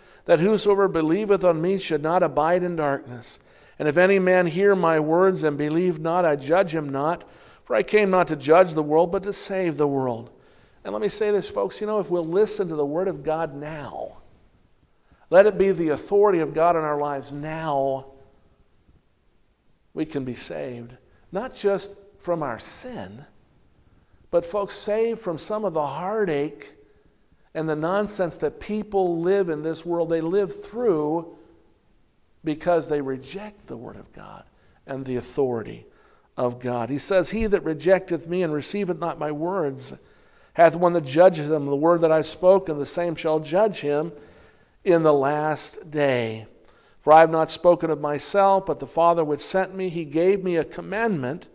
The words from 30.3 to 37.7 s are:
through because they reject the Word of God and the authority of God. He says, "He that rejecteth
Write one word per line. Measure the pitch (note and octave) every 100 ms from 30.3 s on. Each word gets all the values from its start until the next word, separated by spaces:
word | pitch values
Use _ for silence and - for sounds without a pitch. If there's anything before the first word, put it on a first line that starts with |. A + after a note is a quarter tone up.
| G3 G3 -
through | - A3 A#3+ D#3+ D3+ E3 E3 - - _ _ _ _ _ _ _ _ _
because | D#3 D3+ F3+ E3+ -
they | D3
reject | C3+ C3 C3 G3 G#3+ G#3 -
the | A#2+
Word | A#2 G#2
of | -
God | - G2 G2+ - _ _ _ -
and | C3+ C3
the | B2
authority | A#2+ - C3 A#2+ A2 A2+ - _ _ _ _ -
of | B2 A#2+
God. | B2 A#2+ A#2
He | C#3
says, | - F#3+ D#3+
"He | A3 A3
that | G3
rejecteth | D#3+